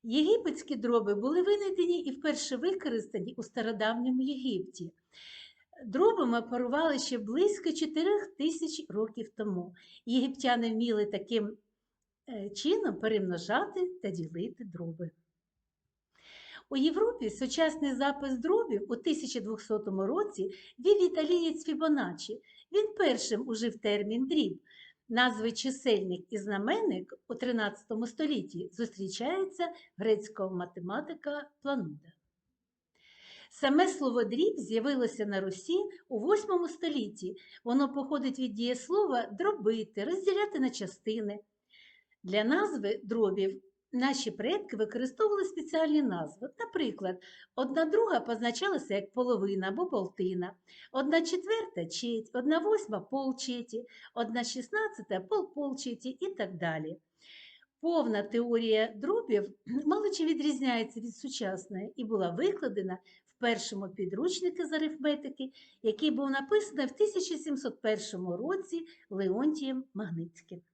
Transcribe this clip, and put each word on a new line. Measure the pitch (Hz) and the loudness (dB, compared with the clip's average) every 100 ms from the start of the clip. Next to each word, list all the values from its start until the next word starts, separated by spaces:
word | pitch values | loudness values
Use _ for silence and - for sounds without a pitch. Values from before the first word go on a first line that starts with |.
| 233 | 2
Єгипетські | 262 311 466 381 - - 247 | 4 6 6 4 -4 -6 -2
дроби | 233 233 202 | 4 4 4
були | 202 247 339 | 2 4 4
винайдені | 370 415 392 381 339 349 | 4 4 2 2 2 2
і | 277 | 0
вперше | 262 311 - - 247 | -2 -2 0 -2 0
використані | 339 381 294 226 - 202 196 247 | 0 0 0 -2 -2 -6 -6 -8
у | |
стародавньому | 220 247 226 208 214 233 247 254 | -6 -4 -2 0 0 2 2 2
Єгипті. | 262 269 254 190 - - 165 _ _ - - - - _ _ - | 0 -2 -2 -2 -4 -10 -12 _ _ -20 -20 -20 -20 _ _ -16
Дробами | 247 240 427 427 254 233 | -4 4 6 6 2 2
оперували | 226 247 247 285 320 269 | 0 -2 0 2 2 0
ще | - 240 | -2 -4
близько | 202 262 415 403 339 | -2 2 2 2 -2
чотирьох | 302 320 311 349 415 - - | -2 -2 0 2 2 0 -2
тисяч | 311 330 320 - - | -2 -2 -6 -6 -6
років | 202 220 233 220 - | -4 -2 -4 -10 -6
тому. | 208 180 175 - - - - | -2 -2 -6 -14 -20 -14 0
Єгиптяни | 254 262 269 262 240 226 | 2 2 0 2 2 2
вміли | 220 233 214 208 | 0 2 2 0
таким, | 202 196 226 208 214 _ _ _ _ _ _ - | -2 -2 -2 -2 -6 _ _ _ _ _ _ -12
е, | 220 196 | -10 -8
чином | 202 294 440 359 180 | -4 0 2 0 0
перемножати | 220 214 185 170 - 247 403 381 359 - | 2 2 0 -2 0 0 0 -2 -4 -4
та | 196 | -6
ділити | 170 156 165 208 - | -4 -6 -6 -8 -8
дроби. | 208 165 165 165 170 _ _ _ _ _ _ _ _ _ _ _ - - - - _ | -14 -8 -10 -8 -10 _ _ _ _ _ _ _ _ _ _ _ -20 -20 -20 -20 _
У | 269 | 2
Європі | 302 330 453 480 220 | 4 4 2 2 -4
сучасний | - 262 320 320 311 285 | -2 -2 2 2 4 -2
запис | 262 277 285 277 254 | 2 0 0 -2 -2
дробів | 320 427 427 208 - | 4 4 4 -2 0
у | 233 | -2
тисяча | 339 - 247 240 | 0 -2 -2 -6
двохсотому | 202 214 - 214 208 190 196 | -4 -8 -2 -2 0 0 2
році | 330 415 - 196 - - - | 2 0 -2 -6 -6 -18 0
ввів | 330 403 | 4 6
італієць | 359 330 311 349 330 - | 6 2 2 4 2 -2
Фібоначчі. | - 302 320 285 180 160 - 220 _ - _ | -4 0 2 4 2 -4 -8 -10 _ -20 _
Він | 381 427 - | 0 0 4
першим | 339 233 - 220 254 | 4 4 0 -2 -2
ужив | 220 233 - | -2 -2 0
термін | 208 208 208 233 262 | 0 0 0 0 2
«дріб». | 311 196 - _ - - _ - | 2 2 -2 _ -20 -20 _ -2
Назви | 233 254 214 226 | 4 4 4 -2
чисельник | 226 269 262 262 208 185 180 - | -2 -4 0 2 2 2 -4 -4
і | 214 | -6
знаменник | 196 196 214 415 415 185 - - - | -2 -2 2 2 2 0 -6 -16 -10
у | |
тринадцятому | 226 254 233 208 208 _ 220 233 | -4 0 0 0 -4 _ -4 -4
столітті | - 302 254 - 170 180 | -2 -2 0 -4 -8 -10
зустрічаються | - 233 196 190 190 254 381 381 - 339 339 - - | -6 -6 -4 -8 -4 -2 0 -2 -2 -4 -4 -18 -2
грецького | 220 208 208 214 190 185 | 2 2 0 -6 -4 -2
математика | 180 - 175 220 311 330 294 294 294 _ | -6 -8 -6 -6 -6 -8 -6 -6 -10 _
Плануда. | 277 277 165 147 - _ _ _ _ _ _ _ _ _ _ - - - - | -4 -2 -4 -8 -18 _ _ _ _ _ _ _ _ _ _ -20 -20 -20 -20
Саме | - 277 294 381 | 0 4 6 6
слово | - 269 240 | 4 0 2
«дріб» | 214 240 403 294 | 0 2 2 2
з'явилося | 190 226 262 269 240 - 208 | -2 0 2 2 0 -2 -2
на | 190 | -2
Русі | 190 - - 359 415 - _ | -2 -6 0 0 0 -8 _
у | 233 | -4
восьмому | 269 415 415 359 339 | 2 2 2 0 0
столітті. | - 339 285 208 - 185 - - - | -4 -2 -2 -4 -6 -10 -10 -16 -10
Воно | 233 254 277 | 0 2 2
походить | 269 269 294 254 262 | 0 -2 -2 -2 -2
від | 254 | -4
дієслова | 202 240 247 - 381 381 247 214 | -2 -2 -2 0 2 4 2 -2
«дробити», | 202 392 392 208 226 214 - | -2 0 2 0 0 -4 -4
«розділяти | 220 381 381 392 415 320 | -2 0 0 2 0 0
на | 262 | -2
частини». | - 196 - - 220 208 208 _ _ _ - - _ _ _ | -2 -8 -6 -4 -2 -4 -6 _ _ _ -20 -20 _ _ _
Для | 180 202 | -2 2
назви | 220 330 415 285 196 226 | 4 4 2 0 -2 -2
дробів | 196 233 202 196 190 196 _ _ _ | -2 2 2 4 0 -2 _ _ _
наші | 247 262 269 220 | 0 0 0 -4
предки | - 226 403 - 214 | -4 -2 -2 -4 -4
використовували | 214 247 262 - 427 403 | -2 -2 -4 2 2 2
спеціальні | 381 339 - 330 320 302 | -2 -4 -2 0 4 4
назви. | 262 175 156 - 254 - | 4 0 -6 -8 -12 -8
Наприклад, | 466 - 254 - 185 180 - - - | -6 -2 -2 -2 -4 -4 -12 -20 -12
одна | - 262 277 | -4 0 2
друга | 311 415 453 277 | 4 4 4 2
позначалася | - 220 240 240 392 330 - | 0 0 0 0 0 0 0
як | 202 196 | -2 -2
половина | 254 247 220 196 196 190 | -2 2 2 2 0 -2
або | 214 359 | -2 0
полтина, | 226 185 - 185 180 180 - _ - - | 0 -2 -2 -2 -2 -4 -10 _ -20 -6
одна | 262 277 330 | -2 2 2
четверта — | 330 359 370 453 440 - 170 | 2 -2 0 -2 -2 -6 -6
четь, | - 240 226 226 | -4 -4 -4 -4
одна | 254 262 320 | -2 2 2
восьма — | 381 427 - 208 - | 4 2 0 -6 -4
полчеті, | 269 262 254 - 240 240 220 240 - - | -4 -2 -4 -4 -6 -6 -10 -10 -20 -10
одна | 233 226 233 | -4 -2 -2
шістнадцята — | 240 262 233 415 427 415 - 185 190 | -4 -6 -4 -2 -2 -4 -4 -4 0
полполчеті | 427 - 285 277 262 254 233 254 | 0 0 -4 -4 -4 -6 -6 -8
і | 262 381 | -6 -6
так | 381 190 | -4 -6
далі. | 175 170 160 156 - _ _ - - - - _ _ | -2 -2 -2 -6 -10 _ _ -20 -20 -20 -20 _ _
Повна | 330 339 233 208 | 2 2 2 0
теорія | 202 233 240 233 226 214 220 214 | 0 0 2 2 4 4 2 -2
дробів | 277 453 466 208 202 - - | 0 0 2 2 0 -10 -4
<clears throat> | 254 302 | 0 2
мало | 403 415 | 4 2
чим | - 320 | 0 0
відрізняється | 330 294 262 262 233 220 226 | 2 2 2 2 2 -2 -6
від | 226 - | -10 -10
сучасної | 262 - 202 190 - 190 214 - | -10 -4 -4 -4 -6 -6 -6 -6
і | |
була | 214 214 175 | 0 2 2
викладена | 170 370 392 269 202 185 180 _ _ _ _ | 2 0 0 -4 -2 -4 -6 _ _ _ _
в | |
першому | 240 226 - 202 190 | 0 0 -2 -6 -8
підручнику | 190 180 196 349 - 359 359 302 | -4 -4 0 -2 0 -2 -2 -2
з | |
арифметики, | 302 311 311 285 294 285 - 262 - - _ | 0 -2 0 0 0 -4 -8 -10 -10 -20 _
який | 220 214 302 | -2 2 0
був | 240 277 | 2 0
написаний | 269 277 427 415 277 262 | -2 2 2 2 -2 -4
в | |
тисяча | - 427 403 359 311 | 2 2 2 -2 -4
сімсот | 311 269 262 - | -2 -2 -4 -2
першому | 220 214 - 180 180 175 | 0 0 -2 -6 -4 -4
році | 277 392 - 330 - - _ | -2 -2 -2 -8 -8 -18 _
Леонтієм | 196 190 202 302 302 269 262 262 | -2 0 2 2 0 -2 -4 -6
Магнитським. | 196 202 165 170 - _ 175 _ | -8 -6 -6 -8 -12 _ -18 _